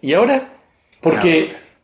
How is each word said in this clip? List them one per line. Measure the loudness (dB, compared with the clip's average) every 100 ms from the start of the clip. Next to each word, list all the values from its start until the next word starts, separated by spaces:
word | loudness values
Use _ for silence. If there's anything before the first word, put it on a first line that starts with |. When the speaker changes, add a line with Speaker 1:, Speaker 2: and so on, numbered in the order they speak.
Speaker 1:
¿y | -2
ahora? | 0 2 0 -4 -16 _ _ _ _
Porque | -2 0 2 2 -2
Speaker 2:
No. | -8 -20 _